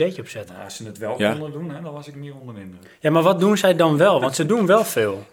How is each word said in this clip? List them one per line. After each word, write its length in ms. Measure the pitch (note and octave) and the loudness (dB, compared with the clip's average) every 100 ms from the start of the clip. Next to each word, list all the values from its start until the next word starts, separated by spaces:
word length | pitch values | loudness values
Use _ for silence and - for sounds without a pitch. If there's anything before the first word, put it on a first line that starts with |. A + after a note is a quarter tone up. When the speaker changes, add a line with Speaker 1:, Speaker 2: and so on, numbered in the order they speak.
Speaker 1:
een 60 | E3+ | -2
cd'tje 120 | F#3 | -4
opzetten. 320 | A2 A2+ F2+ | -14 -14 -14
Speaker 2:
Nou, 120 | F#2 G2 | -16 -16
als 100 | - | -14
ze 100 | A2 | -16
het 120 | G2+ | -10
wel 180 | G#2+ A#2 | -8 -2
Speaker 3:
Ja. 140 | G#2 | -2
Speaker 2:
konden 200 | D3+ D3+ | -2 -6
doen, 180 | C#3+ E3+ | -10 -12
hè, 100 | C#3+ | -12
dan 120 | E3+ | -14
was 140 | D3 C#3+ | -14 -16
ik 80 | C#3+ | -16
meer 180 | C#3+ C3+ | -16 -16
onder 160 | B2+ G#2+ | -16 -16
de 60 | |
indruk. 360 | F#2+ F2+ F#2 - | -16 -18 -20 -4
Speaker 1:
Ja, 120 | D#3 | 2
maar 120 | D#3+ | 4
wat 160 | E3 F3+ | 4 4
doen 180 | G3 G#3 | 2 4
zij 180 | F#3+ E3 | 4 4
dan 220 | E3 D3 | 4 4
wel? 240 | F#3 E3 | 4 4
Want 140 | B2+ C3 | 0 -2
ze 100 | D#3 | 0
doen 200 | A#3 F#3 | 2 4
wel 180 | G#3 | 4
veel. 420 | G#3+ - G#2+ G2 G#2 | 2 0 0 -2 -8